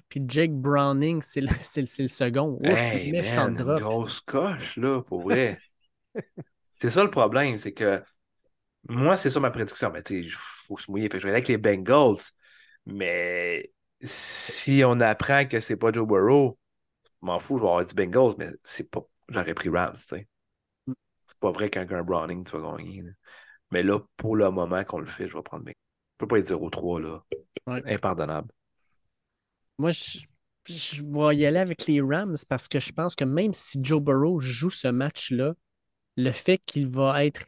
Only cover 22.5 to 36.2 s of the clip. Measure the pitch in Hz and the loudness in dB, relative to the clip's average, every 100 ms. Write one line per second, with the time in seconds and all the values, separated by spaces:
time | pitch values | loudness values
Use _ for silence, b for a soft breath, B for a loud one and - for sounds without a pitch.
22.5 | 80 78 78 85 95 87 95 b b b | -10 -10 -12 -12 -14 -16 -20 b b b
23.5 | b - 90 92 101 - - 110 110 98 | b -4 0 2 0 -2 -8 -2 2 2
24.5 | 92 85 90 98 85 80 - 95 80 - | 2 -2 -2 -4 -8 -10 -10 -10 -10 -12
25.5 | 82 - - _ _ _ - 104 113 92 | -14 -16 -20 _ _ _ -8 0 2 2
26.5 | 82 82 - 87 85 78 80 - - - | -2 -4 -6 -4 -4 -6 -10 -12 -14 -12
27.5 | - - 123 - 104 98 82 76 78 - | -14 -10 -8 -4 -4 -2 -2 -4 -6 -8
28.5 | _ _ _ _ _ _ _ _ _ _ | _ _ _ _ _ _ _ _ _ _
29.5 | _ _ - 160 165 - - - _ _ | _ _ -2 0 0 -4 -10 -16 _ _
30.5 | _ - 165 - 147 147 147 151 147 147 | _ -16 -10 -8 -8 -4 2 4 6 4
31.5 | 170 185 160 - 143 135 156 202 151 - | 4 0 -2 0 2 2 0 -2 -4 -4
32.5 | 131 - 139 - - 170 - 135 151 214 | -4 -2 -4 -4 -4 -4 -2 0 2 0
33.5 | 165 - 139 131 156 143 135 156 170 131 | -2 -6 -4 0 2 4 4 4 2 -2
34.5 | 120 175 - 131 123 143 - - 123 143 | -2 -4 -2 0 0 -2 -4 -4 -2 -2
35.5 | 170 _ _ _ _ _ - | -4 _ _ _ _ _ -2